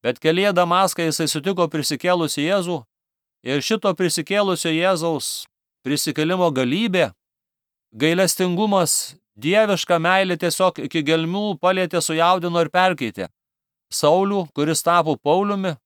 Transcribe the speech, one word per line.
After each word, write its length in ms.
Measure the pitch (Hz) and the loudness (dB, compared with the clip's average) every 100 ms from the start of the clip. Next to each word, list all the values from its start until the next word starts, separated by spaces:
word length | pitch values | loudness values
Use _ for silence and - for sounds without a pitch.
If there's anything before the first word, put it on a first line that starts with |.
Bet 160 | 117 123 | -4 -2
kelyje 320 | 160 170 202 | 0 2 2
Damaską 560 | 180 175 175 190 - 165 | 2 2 2 2 0 -4
jisai 200 | 147 156 | -2 -2
sutiko 340 | 156 156 180 170 | -2 -2 0 0
prisikėlusi 720 | 160 139 143 175 180 156 - | 0 -4 -4 0 0 0 -2
Jėzų 380 | 151 196 175 165 113 _ _ _ _ _ - | 0 0 -2 -6 -8 _ _ _ _ _ -4
ir 140 | 143 | -2
šito 280 | - 220 202 180 | -2 -2 -2 0
prisikėlusio 760 | 180 170 151 202 196 175 170 | -2 -2 -2 0 0 0 -2
Jėzaus 720 | 160 180 180 165 151 - - - _ _ _ 131 | 0 0 0 -2 -4 -6 -10 -14 _ _ _ -4
prisikėlimo 640 | 143 - 151 156 185 175 | -2 -2 -2 -2 2 0
galybė, 560 | 131 127 160 226 180 139 - _ _ _ _ _ _ _ 110 | 2 0 0 0 0 -2 -4 _ _ _ _ _ _ _ -2
gailestingumas, 1200 | 147 170 185 - 185 175 214 196 165 - - - _ - | 0 2 0 0 0 0 2 2 2 -2 -4 -14 _ -8
dieviška 580 | 131 202 214 185 - 175 | 0 2 2 0 0 0
meilė 340 | 165 190 190 170 | 2 2 2 0
tiesiog 420 | 175 - 185 170 | -2 0 0 0
iki 180 | 143 165 147 | -4 -2 0
gelmių 500 | 160 165 190 208 180 | 0 0 -2 -4 0
palietė, 400 | 180 185 180 175 | 0 2 0 -2
sujaudino 600 | - 160 170 185 175 170 | -2 2 2 2 0 0
ir 80 | 160 | 0
perkeitė 580 | 180 185 170 117 98 90 _ _ _ _ _ _ | 2 2 0 -4 -6 -10 _ _ _ _ _ _
Saulų, 560 | - 151 175 196 202 165 | 0 4 4 2 -2 -4
kuris 300 | - 147 156 | -2 -2 0
tapo 320 | - 170 160 135 | 2 2 2 -2
Pauliumi 600 | 143 175 202 202 190 143 | 0 0 0 -2 -4 -6